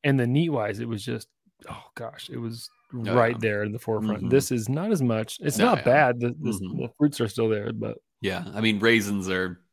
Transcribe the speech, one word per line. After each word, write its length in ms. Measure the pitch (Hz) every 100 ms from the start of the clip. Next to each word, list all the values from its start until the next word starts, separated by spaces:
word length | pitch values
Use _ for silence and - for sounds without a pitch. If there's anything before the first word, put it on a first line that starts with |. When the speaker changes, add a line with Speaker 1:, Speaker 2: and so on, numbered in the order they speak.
Speaker 1:
And 160 | 143 139
the 80 | 120
neat 220 | 139 165
wise, 320 | 135 104 101
it 80 | 117
was 160 | 104
just, 240 | 113 117 - _ _ _ -
oh 160 | - -
gosh, 360 | - 117 - -
it 80 | 123
was 320 | 117 117 - _ _
Speaker 2:
Oh, 200 | 123 110
Speaker 1:
right 180 | 120 117
Speaker 2:
yeah. 60 | 120
Speaker 1:
there 220 | 110 104
in 80 | 107
the 60 | 107
forefront. 400 | - 107 107 104
Speaker 2:
Mm-hmm. 80 | 117
Speaker 1:
This 200 | 135 139
is 160 | 123 110
not 240 | 143 202
as 100 | 196
much. 360 | 127 110 113 -
It's 160 | - -
Speaker 2:
No, 80 | 247
Speaker 1:
not 120 | 220
Speaker 2:
yeah. 60 |
Speaker 1:
bad. 360 | 120 139 135 120
The, 80 | 120 139
the, 100 | 151
Speaker 2:
Mm-hmm. 280 | 104 92 -
Speaker 1:
the 60 | 120 _
fruits 240 | 147 -
are 80 | 110
still 200 | - 113
there, 220 | 107 110
but 260 | 110 107 110 _ _
Speaker 2:
Yeah, 220 | 95 90 87
I 60 | 104
mean, 160 | 113 104
raisins 500 | 113 113 101 101 92
are 320 | 92 92 87 _